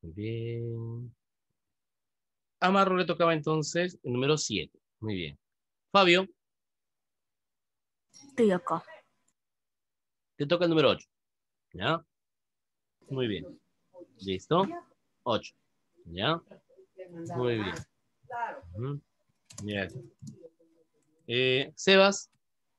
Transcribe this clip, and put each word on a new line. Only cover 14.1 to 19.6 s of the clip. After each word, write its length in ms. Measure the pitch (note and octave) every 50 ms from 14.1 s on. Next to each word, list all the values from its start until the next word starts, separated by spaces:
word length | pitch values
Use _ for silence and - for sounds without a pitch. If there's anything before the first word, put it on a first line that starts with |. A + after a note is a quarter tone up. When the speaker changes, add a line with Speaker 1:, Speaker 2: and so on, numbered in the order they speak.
| _ _
Speaker 1:
¿Listo? 440 | F#2+ G2 F#2+ F#2+ - _ D#3 F3 F#3+ G3+ E4+ F4 - _ _ _ _ _ _ _
Ocho. 320 | _ B2 A#2 - C3 - _ _ _ _ _ _ _ _ _ _ -
¿Ya? 360 | E2 E2 E2+ G2+ C3+ D#3+ E3+ - _ - - _ _ _ _ - _ _ - F#3 F3+ F3 E3 E3 E3 - B2+
Muy 220 | B2 B2 A#2 A2
bien. 160 | G#2 F#2 F2 D#2 - _ _ _ _ _ _ _ _ _ B3 A#3+ A#3 A3+ F#3 - - - E2+
Ujú. 260 | F#2+ A#2 C3+ C#3+ C#3+ - _ _ _ _ _ _ _ _ _ - -